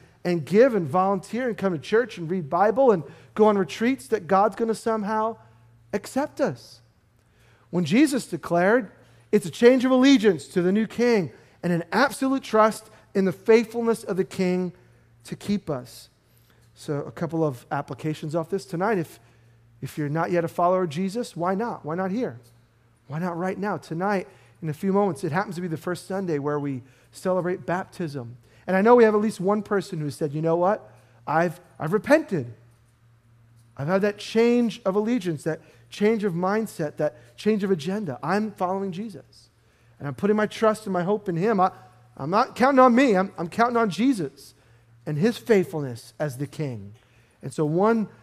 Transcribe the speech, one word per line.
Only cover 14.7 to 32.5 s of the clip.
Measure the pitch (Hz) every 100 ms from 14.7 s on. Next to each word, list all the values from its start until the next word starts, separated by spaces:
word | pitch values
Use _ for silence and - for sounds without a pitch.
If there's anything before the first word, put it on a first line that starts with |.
| - _ _ _ _
to | -
keep | 175 - 202 180
us." | 135 123 - - _ _ _ _ _ _
So | _ - 143
a | -
couple | - 165 165
of | 156 123 -
applications | 143 - 135 156 151 160
off | 165 160
this | 190 -
tonight. | 165 196 208
If, | 151 - _ _ _ _ _ _
if | 135 -
you're | 147
not | 156 165
yet | 175
a | 165
follower | - 175 185
of | 185
Jesus, | 143 190 208 240
why | 160 175
not? | 196 233 170
Why | 147
not | 170 190
here? | 202 220 117 - _ _ _ _ _ _
Why | 147
not | 180 170
right | 185 190
now? | 202 170
Tonight, | - 165 190 202 - - _ _
in | 156
a |
few | 147 196
moments, | 196 202 147
it | 175
happens | 160 185 170
to |
be | 180
the | 160
first | - 170 -
Sunday | 190 185 151
where | 143 147
we | 143 131 117 _ _
celebrate | - 190 185 175 185
baptism. | - 175 - - 170 139 117 120 _ _ -
And | 185
I |
know | 214
we | 247
have | 220
at | 214
least | 220 -
one | 185 214
person | 202 202 170 170
who | 151
said, | - 156
"You | 147
know | 160 170
what? | 180 214 - - _ _ -
I've, | 151 175 - - _
I've | 156
repented. | 202 202 302 311 180 120